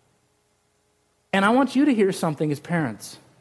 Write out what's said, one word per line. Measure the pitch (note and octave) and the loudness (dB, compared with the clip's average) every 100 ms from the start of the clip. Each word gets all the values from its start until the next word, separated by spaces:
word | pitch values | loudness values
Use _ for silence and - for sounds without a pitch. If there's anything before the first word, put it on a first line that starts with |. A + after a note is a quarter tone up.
| _ _ _ _ _ _ _ _ _ _ _ _ _ | _ _ _ _ _ _ _ _ _ _ _ _ _
And | G3 G3 | 0 2
I | |
want | B3 C#4 C4 | 2 2 2
you | D4+ | 2
to | |
hear | A3+ G3 | 2 2
something | F3+ F3 D3 D#3 | 0 -4 -2 -4
as | C#3+ | -4
parents. | - E3+ C#3+ G#2 - - _ _ | -4 -4 -4 -6 -16 -20 _ _